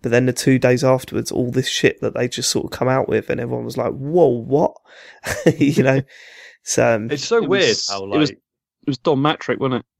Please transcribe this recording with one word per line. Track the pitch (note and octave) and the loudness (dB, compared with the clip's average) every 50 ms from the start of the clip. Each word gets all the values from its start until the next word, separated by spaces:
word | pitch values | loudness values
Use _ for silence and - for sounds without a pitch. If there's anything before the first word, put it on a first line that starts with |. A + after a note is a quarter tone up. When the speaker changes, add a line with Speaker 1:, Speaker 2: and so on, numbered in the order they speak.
Speaker 1:
but | - B2 | -2 2
then | A#2 B2 B2+ | 2 4 4
the | B2+ | 2
two | A#2+ - - C#3 C3 | 0 0 2 2 4
days | B2+ C3+ B2+ B2+ B2+ | 4 4 2 2 2
afterwards, | C#3+ C3 C3 B2+ - - - A#2 A#2 - | 2 2 2 2 0 -4 -6 -6 -4 -4
all | - - B2 B2 | -2 -2 -2 -2
this | A#2+ B2+ B2+ | -2 -2 -2
shit | - - - - - - - | -2 0 2 2 2 2 0
that | - A#2 - | -4 -4 -2
they | - B2 B2 | -2 -4 -4
just | - - A#2 - | -4 -4 -4 -2
sort | - B2 - | -2 -2 -4
of | - | -6
come | - - B2+ | -4 -2 -2
out | B2+ C3 C3 - - | 0 0 0 0 0
with, | - G#2+ G#2+ - | -2 -2 -2 -2
and | C3 A#2+ | -4 -4
everyone | A#2+ B2 B2 A#2+ A#2 | -4 -4 -6 -6 -6
was | A#2 A2+ | -6 -6
like, | B2+ A#2+ - | -4 -4 -4
"Whoa, | - C3+ C3+ C#3+ E3 F3+ E3 C3+ | -4 -6 -4 0 2 4 4 4
what?" | B2 A#2+ A2+ B2 C3 D3 F#3 - - - _ _ - - - - - _ - | 4 0 -2 0 2 2 2 0 -2 -8 _ _ -20 -20 -20 -20 -20 _ -10
<laughs> | - - - - E3 - | -8 -6 0 0 0 2
You | - - C#3 - C#3 C3 | 2 2 2 2 2 2
know? | C3 C3+ C3+ C3+ - - - - - - - - - - _ _ | 2 2 0 -2 -6 -12 -20 -20 -20 -20 -20 -20 -20 -20 _ _
So, | - - - A#2+ A#2+ A2+ | -4 0 2 2 2 2
um, | G#2+ A2 A#2 | 0 -2 -4
Speaker 2:
It's | D3 C#3+ - | -6 -6 -4
so | - A#3 A#3 C#3+ | 0 0 0 2
Speaker 3:
It | C#3+ | 2
Speaker 2:
weird | F#3+ G3 F3 | 2 2 2
Speaker 3:
was, | B2 G#2 - - - | 2 2 0 -2 -6
Speaker 2:
how, | G2+ G2 G2 | -6 -8 -6
Speaker 3:
it | G2 G#2 | -2 0
was, | D3+ D3+ C#3 | 0 0 0
Speaker 2:
like | - | -2
Speaker 3:
it | - _ _ _ _ _ _ _ _ _ | -8 _ _ _ _ _ _ _ _ _
was | D3 C3 | -8 -6
Don | - - E3+ D3 C3+ | -2 0 0 0 2
Matrick, | C#3 D3+ D#3+ - - - B2 - | 2 0 -2 -2 -4 -6 -4 -2
wasn't | C3+ C3 B2+ A2 | -2 -2 -2 -4
it? | - _ _ | -6 _ _